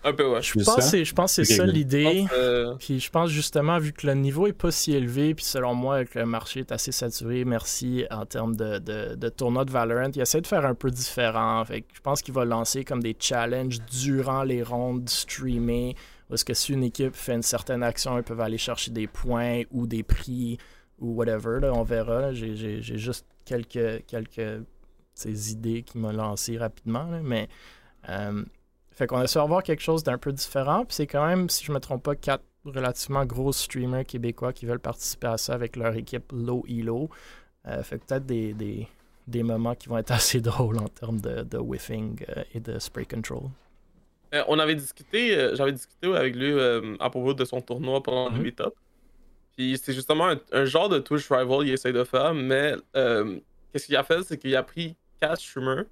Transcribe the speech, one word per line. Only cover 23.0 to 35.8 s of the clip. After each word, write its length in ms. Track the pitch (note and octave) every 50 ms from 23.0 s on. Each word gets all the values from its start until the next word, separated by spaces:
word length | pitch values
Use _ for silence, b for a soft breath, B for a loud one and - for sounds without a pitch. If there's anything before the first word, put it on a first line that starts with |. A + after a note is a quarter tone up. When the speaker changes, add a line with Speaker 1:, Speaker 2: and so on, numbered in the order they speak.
| G#2+ B2 A#2+ - - _ _ _ -
Speaker 2:
quelques, 600 | - B2+ A#2+ A2+ - - B2 A#2 A2+ A2 A2+ -
quelques, 560 | - - A#2 A2 - - - A2+ G#2+ G#2+ A2 A#2 - - - - - _ _ _ _ _
ces 380 | - - A2 G#2+ G#2 G#2 G#2+
idées 300 | A2 A2 A2+ A#2 A2+ A#2
qui 160 | A#2 - - A#2
m'ont 140 | A2 G#2+
lancé 460 | G#2+ A2 A2 G#2+ G#2 G2 - - A#2 A2+
rapidement, 460 | A#2 A2 - - _ A#2 A2+ B2 D#3
là, 160 | E3+ E3+ E3
mais, 260 | D#3+ C3+ A#2+ A2+ - - B B B B B B B B B B - -
euh... 340 | F2+ G2 G#2 G#2 G#2 G#2 - - - _ _ _ _ _ _ _ -
Fait 120 | - C3
qu'on 160 | A#2 C3 B2+
essaie 180 | B2 C3 - E3
de 60 | D3
voir 160 | D3+ E3 F#3
quelque 200 | F#3+ - D#3+ -
chose 220 | - - D#3+ E3 D3+
d'un 140 | C#3 B2+ B2
peu 140 | - D3
différent, 520 | C#3 C3+ - - - C#3 C3 C#3 D#3 G3+ B3+
puis 100 | - -
c'est 120 | - D3+
quand 200 | C#3+ - C#3+ D3
même, 220 | D#3+ F3+ F#3 F#3 E3
si 160 | - - -
je 80 | -
me 80 | D3 C3+
trompe 220 | - - C#3+ B2
pas, 120 | - D3 D3
quatre 300 | - - D3 C#3 C3+ - _ _ _ _
relativement 600 | D3 C3 C3+ C3 B2+ B2 - - - C#3 C#3 C#3
gros 260 | A#2+ A#2 B2 C3 C#3
streamers 520 | C3+ - - - - B2+ B2 B2+ B2+ C3 C3+
québécois 480 | - - B2 A#2 A#2+ A#2 - - B2
qui 140 | B2+ - -
veulent 120 | A#2 A#2+ B2+
participer 460 | - - A#2+ - - - - - - A#2+
à 100 | A2+ A2+
ça 160 | - - B2+
avec 220 | A#2+ A#2+ A2+ -
leur 200 | B2